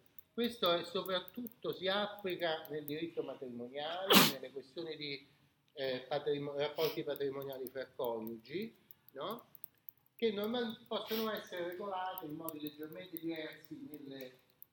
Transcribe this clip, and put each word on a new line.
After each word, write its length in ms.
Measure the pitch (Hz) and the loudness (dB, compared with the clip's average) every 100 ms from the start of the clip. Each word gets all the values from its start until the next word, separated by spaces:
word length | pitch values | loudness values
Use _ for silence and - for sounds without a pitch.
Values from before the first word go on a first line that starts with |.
| - - - | -20 -20 -8
Questo 400 | - 233 - 180 | 0 0 4 4
è 120 | 170 | 4
soprattutto, 880 | 170 190 180 180 - - 240 - - | 4 -2 0 0 -2 -8 -8 -4 -4
si 140 | 139 185 | 0 2
applica 800 | 202 202 - 190 175 170 160 - | 2 2 -2 -2 2 2 2 -2
nel 180 | 151 147 | -6 -2
diritto 360 | 151 165 160 | -2 -2 -2
matrimoniale, 920 | 139 127 127 120 123 139 151 180 190 - - | -4 -6 -6 -6 -6 -4 -4 -2 10 10 10
nelle 180 | 135 131 | 6 -6
questioni 460 | 135 - 175 160 147 | -8 -8 -6 -6 -4
di, 320 | 147 139 - - - _ _ | -4 -6 -8 -20 -20 _ _
eh, 320 | - 135 127 - | -2 0 0 0
patrimo-, 480 | 147 147 143 143 143 | 0 2 2 0 0
rapporti 460 | 147 147 156 170 | 0 2 2 2
patrimoniali 680 | 147 135 139 135 139 131 127 | -2 0 0 0 -4 -6 -6
fra 180 | 135 123 | -6 -8
coniugi, 800 | - 123 113 110 113 127 170 226 - _ - - | -2 0 0 -4 -6 -6 -4 -4 -8 _ -20 -16
no? 340 | 131 170 233 - - - _ - - _ - | -8 -6 -6 -10 -18 -18 _ -20 -20 _ 2
Che 160 | 226 | 2
normal-, 520 | 202 214 247 226 226 - | 4 0 0 -2 -4 -4
possono 440 | 208 214 220 220 | -4 0 0 0
essere 380 | 202 - 180 175 | -2 -4 -4 -4
regolate 580 | 180 202 185 185 175 156 | -4 -4 -2 -2 -4 -6
in 100 | 156 | -4
modi 240 | 160 151 | -4 -4
leggermente 580 | 147 147 156 180 180 160 | -6 -6 -10 -8 -8 -6
diversi 720 | 160 160 156 - - 143 135 | -4 -4 -6 -12 -14 -12 -12
nelle, 480 | 147 135 135 127 - _ _ - | -12 -10 -10 -12 -14 _ _ -20